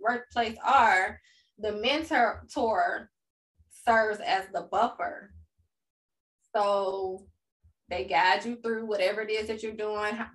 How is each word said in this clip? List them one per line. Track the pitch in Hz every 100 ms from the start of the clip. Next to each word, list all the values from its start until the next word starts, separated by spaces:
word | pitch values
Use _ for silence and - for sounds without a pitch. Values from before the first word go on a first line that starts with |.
workplace | 220 240 - 240 226 226
are. | - 262 226 185 202 - _ _ _ -
The | 208
mentor | 208 233 302 311 285 226 - - 294 233 190 175 - - _ _ _ _ _ _ - -
serves | 226 214 208
as | - 190 185
the | 170
buffer. | 165 190 233 - 175 202 - - - _ _ _ _ _ _ _ _ _ _
So | 220 202 202 190 196 190 190 - _ _ _ _ _ -
they | 180
guide | 185 165 185 202
you | 226 240
through | 226 226 226
whatever | 202 185 208
it | 214
is | 214 214
that | 220
you're | 220
doing, | 214 214 208 214
ho-, | 226 220